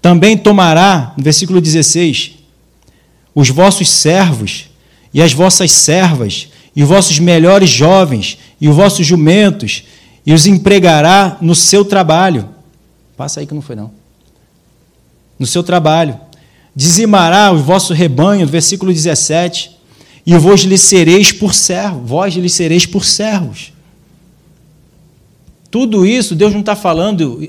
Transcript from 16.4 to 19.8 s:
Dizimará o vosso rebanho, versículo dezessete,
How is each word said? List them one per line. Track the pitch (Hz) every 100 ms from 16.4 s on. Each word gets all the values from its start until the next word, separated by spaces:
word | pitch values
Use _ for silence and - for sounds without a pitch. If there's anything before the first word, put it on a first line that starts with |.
| _ _ _
Dizimará | 135 151 175 226 202 165 190 202
o | 170
vosso | 139 190 -
rebanho, | 165 175 127 180 202 156
versículo | 165 160 196 190
dezessete, | 165 160 151 - 160 175 175 - _